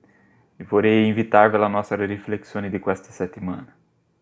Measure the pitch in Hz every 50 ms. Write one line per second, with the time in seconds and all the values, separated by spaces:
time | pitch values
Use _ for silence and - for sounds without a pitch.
0 | _ _ _ _ _ _ _ _ _ _ _ - 92 - 107 104 101 110 110 110
1 | 107 110 104 113 107 - - 104 104 110 107 104 104 104 101 104 101 - 104 101
2 | 101 98 101 101 - - 104 101 - - - 107 101 98 98 95 - 101 95 -
3 | - - - - 95 90 - - 98 90 90 - - - _ _ _ _ _ _
4 | _ _ _ _